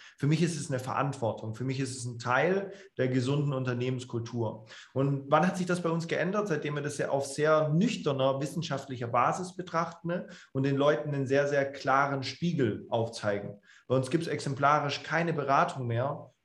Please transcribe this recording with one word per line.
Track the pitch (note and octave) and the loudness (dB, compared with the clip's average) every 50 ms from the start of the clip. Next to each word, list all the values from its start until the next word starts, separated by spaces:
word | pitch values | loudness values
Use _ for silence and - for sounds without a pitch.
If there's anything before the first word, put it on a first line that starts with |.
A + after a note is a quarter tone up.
| - - - - | -20 -20 -10 -2
Für | - C#3 | 0 2
mich | D#3 D3+ | 2 4
ist | F3 D#3+ - - | 2 0 0 -4
es | - - | -6 -4
eine | C3 B2+ | -4 -4
Verantwortung. | A#2+ B2 - - C3 - - - A#2+ G#2+ G#2 - - A2+ A2 | -4 -2 -2 0 0 -2 -2 -2 -2 -2 -2 -2 -6 -8 -8
Für | - B2 | -6 -4
mich | C3 C3 C3 | -4 -2 -2
ist | C#3 A#2+ - - | -4 -4 -4 -8
es | A#2 | -8
ein | B2 A#2+ A#2 | -8 -8 -6
Teil | - A#2+ B2 C3 D3 F3 F#3+ G3 G3 - - - - - _ - | -2 0 2 2 4 2 2 0 -2 -4 -10 -16 -20 -14 _ -2
der | C3 B2+ | 0 2
gesunden | B2+ C3 A#2+ C3 C#3+ D3 D3 C#3+ C3+ | 2 0 2 2 0 0 0 0 -2
Unternehmenskultur. | C3 C3 B2+ B2 A#2+ B2 B2+ C3 B2 A#2+ - - A#2 A2+ - - A#2+ A2+ G#2+ - - - - - - - - - | -2 -2 -2 -2 -2 -2 -2 -2 -4 -6 -6 -6 -6 -6 -4 -4 -4 -4 -4 -4 -8 -14 -18 -20 -20 -18 -8 -2
Und | C3 C3+ C#3 C#3+ C3+ - - | 0 0 2 0 -2 0 4
wann | D3 D#3 F3 | 4 4 4
hat | F#3 F3+ - | 4 2 0
sich | F3+ | -2
das | F3+ F3 F3 | -2 -2 0
bei | F3 E3 | 0 0
uns | E3 E3+ D#3+ - | 0 0 -2 -2
geändert? | D3+ - D#3 F3 G3 G#3 G3+ - | 0 0 0 0 0 -2 0 0
Seitdem | D#3+ D3 D3+ D3 D3 | -2 -2 -2 -4 -4
wir | D3 C#3+ | -4 -4
das | D3 - - | -6 -4 -4
ja | C#3+ - | -2 0
auf | C#3 C#3 C#3 | 0 0 0
sehr | - - - D3+ D#3 D#3 D#3 D3+ D3 | -2 -2 0 4 4 6 4 4 4
nüchterner | D3+ E3 G#3 B3 - - - D#3 C3+ C3 C3 C3+ C3+ C3+ | 4 4 4 2 0 0 -2 -2 0 2 2 2 2 2
wissenschaftlicher | C#3+ - - F3 D3+ - C#3+ C3+ - - C3 A#2 B2 A#2 | -2 -4 -4 -4 -4 -4 -4 -6 -6 -8 -8 -8 -6 0
Basis | A#2+ A#2+ B2 D3+ E3 F3 F3+ F3+ - | 2 2 4 4 2 0 -4 -8 -8
betrachten, | - F3+ - - E3 E3+ E3 - - - E3 | -10 -10 -4 -2 -2 -2 -2 -6 -8 -6 -4
ne, | F3 G3 G#3+ - - - - - - | -4 -4 -6 -8 -14 -20 -16 -6 -2
und | C3+ C3+ | 0 0
den | C#3 C#3 C3+ | 2 2 4
Leuten | C#3+ D3 D3+ D3+ - D3 C#3 | 4 4 4 2 0 -4 -2
einen | C#3 C3+ B2 | -2 0 2
sehr, | C3+ C#3+ C#3+ - | 2 2 4 4
sehr | C#3+ C#3 C#3 C#3 | 2 0 0 0
klaren | - - - C#3 C3 C#3 C#3+ C#3 C#3 C3+ B2+ | -4 -6 0 2 4 4 4 2 0 -2 -4
Spiegel | - - - E3+ F3 D#3 C#3 B2+ G#2+ G2 - - - | -6 -6 -2 -2 -2 2 2 2 2 0 -2 -6 -2
aufzeigen. | A#2+ A#2 A2 A2 - - - G#2 G2+ G2 - - - - _ _ - - _ - | 0 0 0 0 -4 -4 -2 0 0 -2 -4 -8 -12 -14 _ _ -20 -14 _ 0
Bei | B2 | 2
uns | C3+ C3 - | 2 2 2
gibt's | - D#3+ E3 D#3+ | 0 0 0 0
exemplarisch | D3+ D3 - C#3+ C3+ B2+ C#3 C#3 D3 D3+ C#3+ C#3+ C3+ - - | -4 -4 -4 -4 -2 2 4 4 4 4 2 0 -4 -6 -6
keine | - D#3 D#3+ E3+ E3+ D3+ | -2 0 0 0 0 0
Beratung | C#3+ C3+ C3 C#3 D3 F3 E3 - C#3 B2+ A#2 | -2 2 4 4 4 4 2 0 -4 -4 -2
mehr, | A#2 A#2 B2+ C#3+ D#3+ D#3+ - - _ _ _ | 0 0 0 -2 -4 -6 -10 -18 _ _ _